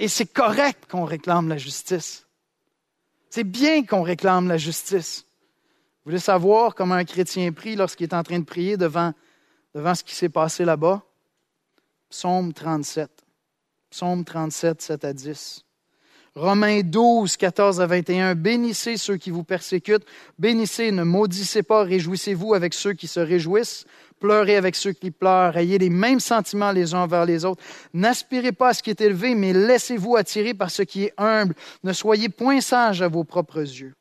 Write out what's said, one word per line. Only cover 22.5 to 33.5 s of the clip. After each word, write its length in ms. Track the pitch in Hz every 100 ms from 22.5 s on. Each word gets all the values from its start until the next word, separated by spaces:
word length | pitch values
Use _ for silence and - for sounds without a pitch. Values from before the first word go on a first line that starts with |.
avec 220 | 196 170
ceux 180 | - 202
qui 140 | 190 165
se 140 | 175
réjouissent. 680 | 160 180 160 208 233 - - - _ -
Pleurez 360 | 202 214 202 202
avec 180 | 185
ceux 180 | - 196
qui 180 | 170 185
pleurent. 460 | - 185 185 180 170
Ayez 220 | 175 196
les 100 | 185
mêmes 320 | 175 233 262
sentiments 520 | - 226 - 202 202
les 200 | 185 170
uns 60 | 180
envers 240 | 175 175
les 220 | 170 165 185
autres. 160 | 180 - - -
N'aspirez 580 | 170 220 247 - 254 247
pas 160 | - 254
à 60 |
ce 80 | -
qui 80 | 220
est 100 | 202
élevé, 340 | 214 180 254
mais 200 | 226 190
laissez-vous 640 | 185 220 247 - 233 226 233
attirer 360 | 175 214 220
par 180 | 202 180
ce 120 | -
qui 220 | 190 196
est 100 | 202 -
humble. 380 | 214 220 190 - - -
Ne 80 | 185
soyez 340 | 180 214 214 226
point 320 | - 254 269
sages 400 | - 247 226 180
à 80 | 175
vos 160 | 165
propres 360 | 151 175 160